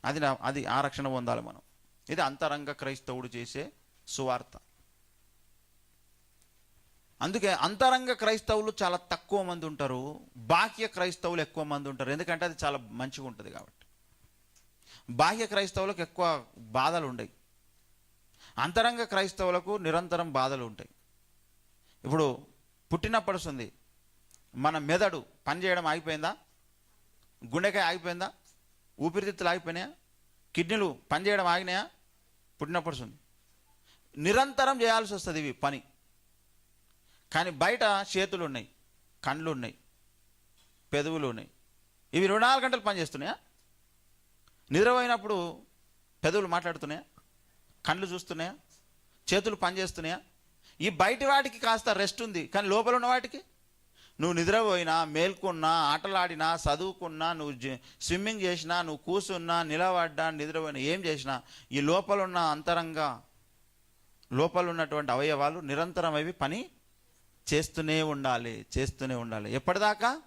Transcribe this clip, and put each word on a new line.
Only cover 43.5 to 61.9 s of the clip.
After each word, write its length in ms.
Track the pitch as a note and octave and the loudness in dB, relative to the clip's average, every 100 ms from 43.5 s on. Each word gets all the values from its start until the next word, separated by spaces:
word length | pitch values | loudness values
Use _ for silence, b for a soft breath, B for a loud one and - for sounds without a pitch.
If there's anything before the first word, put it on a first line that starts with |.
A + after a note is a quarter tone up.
| _ _ _ _ _ _ _ _ _ _ _ _ | _ _ _ _ _ _ _ _ _ _ _ _
నిద్రపోయినప్పుడు 880 | D3+ A3+ B3 B3 A#3 G#3 G3+ E3+ - - _ _ _ _ _ | 4 6 6 4 0 0 -2 -2 -8 -20 _ _ _ _ _
పెదవులు 220 | - G3 F#3+ | 0 2 2
మాట్లాడుతున్నాయా? 560 | E3+ F3 D#3+ D3 D#3 - _ _ _ _ _ _ _ - | 0 -2 -6 -8 -10 -12 _ _ _ _ _ _ _ -2
కండ్లు 200 | E3 F#3+ | -2 -2
చూస్తున్నాయా? 480 | F3+ - E3 E3+ C#4 _ - _ _ _ _ - | -8 -8 -6 -6 -8 _ -20 _ _ _ _ 0
చేతులు 220 | G#3 F#3+ G3+ | 0 2 -2
పనిచేస్తున్నాయా? 640 | F3 F#3+ F#3 - D#3+ F3+ - _ _ _ b b | -2 -2 -6 -6 -6 -6 -10 _ _ _ b b
ఈ 100 | E3+ | -2
బయటి 360 | E3 F#3+ A#3+ C4+ | 2 2 4 4
వాటికి 320 | C#4 C4+ - | 4 4 0
కాస్త 300 | A#3+ A3+ A#3 | 2 2 2
రెస్ట్ 340 | G3 G3 - | 2 0 -2
ఉంది, 240 | A3+ F3 D3+ | -6 -6 -2
కానీ 220 | G3 G3+ | 0 2
లోపల 260 | G#3 A3+ | 2 4
ఉన్న 120 | B3 A#3+ | 2 4
వాటికి 360 | B3+ B3 - - _ _ _ _ b b - | 0 0 -12 -16 _ _ _ _ b b -4
నువ్వు 120 | D#3+ | 0
నిద్రపోయినా, 720 | E3+ E3+ G#3+ A3 F#3 E3 D#3+ | 2 4 4 4 2 2 2
మేల్కొన్నా, 640 | D#3+ D3+ F3+ F#3+ F#3+ E3 D#3 | 2 2 2 2 -4 0 2
ఆటలాడినా, 840 | E3 D3 D#3 F#3+ F#3+ F3+ D#3+ D#3+ | 4 4 2 0 0 0 0 0
చదువుకున్నా, 800 | E3 D3+ D3 F#3 F3+ F3 D#3 E3 | 2 0 0 -2 -6 -10 -4 -2
నువ్వు 260 | E3 D3 C3 | -2 -6 -6
జి-, 180 | C3 B2+ B B | -8 -8 B B
స్విమ్మింగ్ 400 | - F3 G#3 A3 | -4 -2 -2 -2
చేసినా, 420 | F#3 F3 D#3 F3 | -2 -2 -2 -2
నువ్వు 220 | E3 D3+ | -2 -6
కూర్చున్నా, 580 | - F#3+ F#3+ F#3 E3+ E3+ | -2 -2 -2 -6 0 0
నిలబడ్డా, 680 | E3 D#3 F#3 F3+ E3 C#3+ D#3+ | 0 2 2 2 0 0 -2
నిద్రపోయినా, 480 | D#3 D3+ D#3+ D#3+ C#3 | -2 -4 -4 -4 -4
ఏం 260 | C#3 F3+ | -2 0
చేసినా 380 | E3+ D3+ C3 C3 B B B | -2 -2 -2 -6 B B B
ఈ 80 | C3+ | 0
లోపల 420 | C#3+ | 4